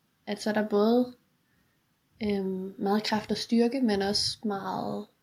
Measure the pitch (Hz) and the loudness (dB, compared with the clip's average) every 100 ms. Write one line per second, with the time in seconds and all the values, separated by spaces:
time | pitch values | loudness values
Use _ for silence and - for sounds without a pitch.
0 | _ _ - 202 214 214 208 202 220 240 | _ _ -10 -6 -2 -2 2 4 4 4
1 | 247 - _ _ _ _ _ _ _ _ | 2 -4 _ _ _ _ _ _ _ _
2 | _ - 208 202 190 190 190 - 202 214 | _ -8 -2 -2 -2 -6 -8 -4 0 0
3 | - 214 - 208 - 233 233 269 240 196 | 0 -2 -2 -4 2 2 4 2 2 2
4 | 196 208 - - 214 196 190 185 208 202 | 2 0 -2 -4 -4 -4 -4 -4 -4 -6
5 | 208 _ | -10 _